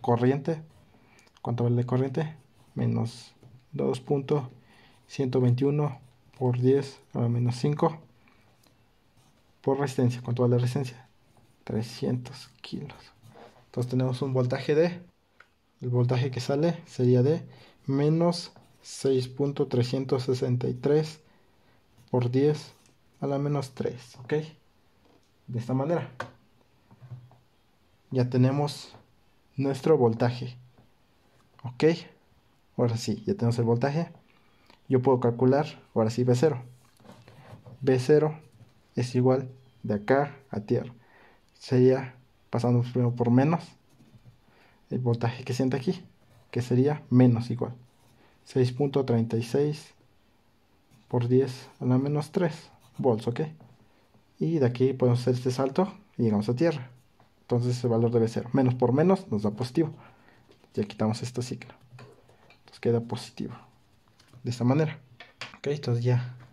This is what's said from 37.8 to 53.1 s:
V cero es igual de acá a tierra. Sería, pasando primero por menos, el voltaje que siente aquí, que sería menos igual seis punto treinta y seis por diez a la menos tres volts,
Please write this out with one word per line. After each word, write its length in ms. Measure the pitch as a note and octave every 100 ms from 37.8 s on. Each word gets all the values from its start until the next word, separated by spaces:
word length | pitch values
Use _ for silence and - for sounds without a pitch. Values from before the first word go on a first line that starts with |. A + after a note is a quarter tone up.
V 180 | C3 B2+
cero 400 | B2+ D3+ D3+ D#3 - - - _ _ -
es 180 | B2 B2+
igual 340 | B2 C3 C3 - _ _
de 120 | A2+ G#2
acá 400 | - C3+ C#3+ - -
a 120 | G#2+
tierra. 320 | G#2 B2 - - _ _ - _ _
Sería, 640 | _ - B2+ B2+ C3 B2+ - _ _ _
pasando 320 | A#2+ A#2+ A#2+
primero 320 | A#2+ B2+ A#2+
por 180 | A#2+ A#2+
menos, 320 | B2 D3 E3+ - - _ _ - - - - _ _ _ _ -
el 100 | B2
voltaje 440 | B2 A#2 A#2 -
que 100 | -
siente 240 | B2 C3 C#3
aquí, 260 | F#3 F3+ - _ _ _ _
que 100 | A#2+
sería 420 | A#2+ B2+ C#3 D3 -
menos 420 | B2 B2+ A2+ -
igual 240 | A#2+ - - - _ _ _ _ _ -
seis 260 | C3+ B2
punto 340 | B2+ C#3+ C#3 B2+
treinta 320 | A#2 A2+ A#2
y 60 |
seis 500 | A#2 C#3 D3 D3+ - _ _ _ _ _ _ _ _ _ _ _ -
por 200 | B2 A#2+
diez 420 | B2+ C3 - - -
a 60 | C3
la 140 | B2+
menos 320 | C#3 D3 D3
tres 400 | G3 E3+ - - _ _ -
volts, 300 | C3+